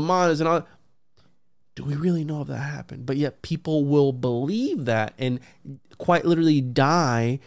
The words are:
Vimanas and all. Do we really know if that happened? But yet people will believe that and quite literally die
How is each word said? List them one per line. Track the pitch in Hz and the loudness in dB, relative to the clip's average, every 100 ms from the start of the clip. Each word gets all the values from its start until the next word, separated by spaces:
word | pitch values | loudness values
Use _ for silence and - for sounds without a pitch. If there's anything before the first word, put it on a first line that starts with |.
Vimanas | 156 185 175 156 | 2 2 2 2
and | 160 | 0
all. | 165 - - _ _ _ _ _ _ _ _ _ - | 0 -2 -20 _ _ _ _ _ _ _ _ _ -12
Do | |
we | 131 | -6
really | 143 175 170 | -2 0 0
know | 151 151 | -2 -6
if | 139 | -6
that | 123 | -6
happened? | 143 143 120 135 123 | -8 -8 -12 -14 -6
But | 139 | -2
yet | 143 - | -2 -4
people | - 160 - 156 | -6 -6 -2 0
will | 143 147 139 | 2 4 2
believe | 127 127 120 139 214 269 302 123 | 0 -2 -2 -2 -2 -2 -4 -2
that | 110 107 - | 0 -2 -4
and | 131 123 - _ - 139 _ - | -4 -4 -8 _ -20 -20 _ -10
quite | - 170 | 0 2
literally | 165 165 160 151 | 4 2 4 4
die | 127 123 139 170 147 117 117 131 | 2 2 4 4 2 2 0 -2